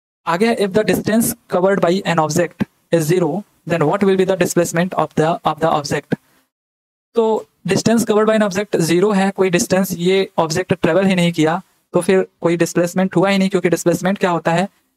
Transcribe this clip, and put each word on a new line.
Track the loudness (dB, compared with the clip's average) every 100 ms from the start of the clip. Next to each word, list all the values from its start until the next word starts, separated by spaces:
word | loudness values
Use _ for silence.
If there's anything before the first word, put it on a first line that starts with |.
| _ _ -6
आगे, | 0 0
if | 0 0
the | 0
distance | 0 -2 0 0 0
covered | -6 -4 0 0 2
by | 0 0
an | 0 -2
object | 0 0 -2 -4 -8 _ -2
is | -2 2
zero, | 0 0 -4 -10 _ -6
then | -2
what | 0 2
will | 2 2
be | 0
the | 0
displacement | 0 0 0 -2 -2
of | -2 -4
the, | -2 -2 0 -4
of | -2
the | -2 -2
object? | -4 -6 -6 -10 _ _ _ _ _ _ _ _ _
तो | 0 0 -2 -6 _ -4
distance | 0 2 2
covered | 2 2 2
by | 2
an | 0
object | -2 -4 -2
zero | 2 2 2
है, | 2 0
कोई | 0 0
distance | 0 0 0 -2
ये | -2 0 0 0 -2
object | -2 -2 -2
travel | 0 2 2 2
ही |
नहीं | 2 0
किया, | 2 0 -2 -8 _ _
तो | -2
फिर | 2 0 0 -4
कोई | -2 0
displacement | 0 0 -2 -2 0 0
हुआ | 0
ही | 0
नहीं, | 0
क्योंकि | 0 0
displacement | 0 0 0 -2 -2
क्या | -2
होता | -2 0
है, | 0 -2 _ _